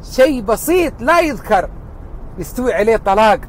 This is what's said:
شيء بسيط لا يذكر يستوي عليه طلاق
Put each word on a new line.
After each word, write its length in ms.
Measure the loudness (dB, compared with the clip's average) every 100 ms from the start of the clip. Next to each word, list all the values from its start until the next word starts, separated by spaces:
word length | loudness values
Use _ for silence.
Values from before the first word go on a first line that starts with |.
شيء 400 | -10 2 4 4
بسيط 500 | -2 -2 2 2 2 -2
لا 200 | 0 2
يذكر 480 | 2 -2 0 0 0 -8 -16 -16 -14 -14 -14 -10
يستوي 360 | -10 -4 -2
عليه 220 | 0 2 2
طلاق 440 | 2 4 4 2